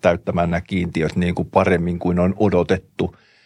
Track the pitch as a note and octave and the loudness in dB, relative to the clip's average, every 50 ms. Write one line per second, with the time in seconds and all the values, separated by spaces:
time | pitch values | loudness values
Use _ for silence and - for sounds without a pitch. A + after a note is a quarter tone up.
0 | - F2+ F2 F2+ - - F#2 F2 E2+ E2+ E2+ F2 - - F#2+ F#2 F2 F2 - - | 2 2 2 2 -2 -4 -2 0 0 0 -2 -4 -4 -4 -4 -4 -4 -4 -2 -2
1 | D#2 D#2 - F#2 F2+ F2 E2+ - F2 - - F#2+ F#2+ F#2 F2+ E2+ E2+ F2 F2 F2 | -4 -2 -2 -2 -2 -2 -2 -2 -6 0 0 2 2 4 2 2 0 -2 -4 -2
2 | E2+ F2 F2 F2 F2+ F#2 G2 - G#2+ G2+ F2 F2 E2+ - F#2+ F2 - _ _ - | -2 -2 0 2 2 0 2 2 0 2 2 2 2 2 0 -2 -2 _ _ -6
3 | F#2 F#2+ - _ _ _ _ _ _ | -6 -6 -6 _ _ _ _ _ _